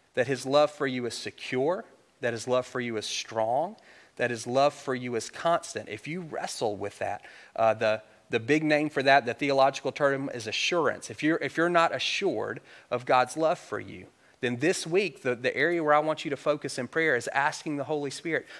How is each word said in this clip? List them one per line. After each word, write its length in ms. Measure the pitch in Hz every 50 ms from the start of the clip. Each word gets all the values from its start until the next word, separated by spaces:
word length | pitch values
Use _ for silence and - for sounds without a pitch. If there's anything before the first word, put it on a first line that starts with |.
| _ _ _
that 120 | 135 120
his 180 | 127 135 123 -
love 260 | 135 139 147 151 143
for 160 | - - 151
you 200 | 135 127 127 120
is 80 | 113 -
secure, 680 | - - 107 - - - - 131 127 135 156 180 214 - - - - _ _ _ _
that 120 | 127 120
his 140 | 117 113 110
love 200 | 127 123 127 123
for 140 | - - 127
you 160 | 123 120 113
is 100 | 107 104
strong, 680 | - - - - - 113 113 110 113 120 139 165 196 220 - - - - - - _ _
that 140 | - 123 120
his 160 | 120 113 113
love 280 | 120 123 135 139 147 143
for 200 | - - 139 131
you 220 | 123 127 123 117
is 140 | 113 - -
constant, 580 | - - - 170 170 - - - - 107 104 -
if 180 | - 113 -
you 140 | 139 160 185
wrestle 560 | 170 151 - - - - - - 127 110 104
with 220 | 95 101 101 - -
that, 260 | 101 98 101 - - - - - - - -
uh, 180 | - 113 113 107
the, 260 | 110 117 107 107 107 - - - _ _ -
the 80 | 123 113
big 240 | 110 120 147 156
name 280 | 156 151 151 147 151 147
for 120 | - 143
that, 240 | 131 139 135 143 117
the 80 | 120 113
theological 560 | - 147 139 139 135 135 139 135 - - 135
term 400 | 127 - 151 139 139 135 139 139
is 140 | - 120 107
assurance. 640 | 110 101 - - - 180 175 151 120 - - - -
If 120 | 113 -
you're, 160 | 147 156 165 -
if 180 | 143 131 -
you're 120 | 160 165 175
not 240 | 175 170 165 160
assured 680 | 147 127 - - - - 196 185 127 104 104 107 113 - - - - - - -
of 140 | - 120 127
God's 300 | - 135 127 127 123 -
love 220 | 156 160 156 175 -
for 220 | - - 107 107
you, 260 | 101 101 - 90 92 - _ _ _ _ _ _
then 180 | - 120 123 120
this 280 | 143 170 185 - -
week, 360 | 165 165 196 214 175 135 -
the, 120 | - 131 123
the 220 | 120 127 127 -
area 260 | 123 143 170 175 170
where 120 | 156 151 147
I 40 | 151
want 260 | 151 156 151 - -
you 60 | 156
to 60 | 143
focus 420 | - - 156 147 147 - 135 - -
in 80 | 123
prayer 300 | 120 - 165 160 156 135
is 100 | 120 110 -
asking 480 | - 139 139 151 151 - - 165 147
the 80 | 143 131
Holy 260 | 131 156 147 143 135
Spirit, 360 | - - - 170 156 131 - - -